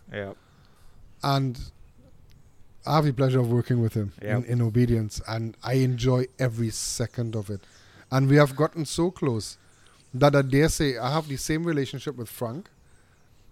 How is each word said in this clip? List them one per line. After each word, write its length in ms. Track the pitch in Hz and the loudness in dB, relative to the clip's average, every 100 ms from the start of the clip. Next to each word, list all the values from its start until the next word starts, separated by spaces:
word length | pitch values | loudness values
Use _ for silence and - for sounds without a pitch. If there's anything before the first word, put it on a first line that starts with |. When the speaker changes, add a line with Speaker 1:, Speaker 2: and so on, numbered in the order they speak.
| - | -14
Speaker 1:
Yeah. 200 | 104 98 - _ - - - - - - - | -10 -10 -12 _ -20 -20 -20 -20 -20 -20 -6
Speaker 2:
And 360 | 139 139 135 120 - - - - - - - - - - - - - | 0 0 0 -4 -12 -16 -20 -20 -20 -20 -20 -20 -20 -20 -20 -14 0
I 120 | 147 | 2
have 80 | 151 | 2
the 60 | |
pleasure 260 | 123 135 131 | 2 2 2
of 120 | 120 | 2
working 300 | 120 - 123 | 0 2 0
with 140 | 113 113 | 2 0
him 180 | 101 - | -4 -6
Speaker 1:
Yep. 160 | 104 107 | -2 -2
Speaker 2:
in, 60 | 120 | 0
in 160 | 123 | 0
obedience, 580 | 117 110 123 117 107 - - | 2 4 4 2 0 -6 -8
and 300 | 113 113 107 | -6 -6 -8
I 100 | - 131 127 | -2 2 2
enjoy 380 | 123 123 127 127 - | 2 2 2 0 -2
every 320 | 127 113 117 | -2 0 -2
second 680 | - - - 117 - 117 110 | -2 -8 -4 -6 -4 -4 -4
of 140 | 101 | -6
it. 120 | 101 - - - - - | -8 -10 -20 -20 -20 -4
And 180 | 131 135 | 0 6
we 60 | 147 | 6
have 200 | 147 135 | 6 4
gotten 300 | 151 170 143 | -2 -2 -6
so 240 | - 170 | -2 -2
close 480 | 175 147 113 - - _ _ - - _ | -2 -2 -2 -6 -14 _ _ -20 -20 _
that 220 | 123 143 143 | 2 4 6
I 80 | |
dare 260 | 135 139 156 | 4 4 4
say 260 | - 151 120 | 2 -2 0
I 160 | 123 | -2
have 160 | 156 156 | -2 -4
the 100 | 135 | -8
same 260 | - 156 | -4 -2
relationship 520 | 170 151 135 135 151 127 | 0 -2 -4 -6 -10 -10
with 120 | 113 | -12
Frank 400 | - 117 131 208 _ _ - _ _ _ - - | -8 -8 -8 -14 _ _ -20 _ _ _ -20 -20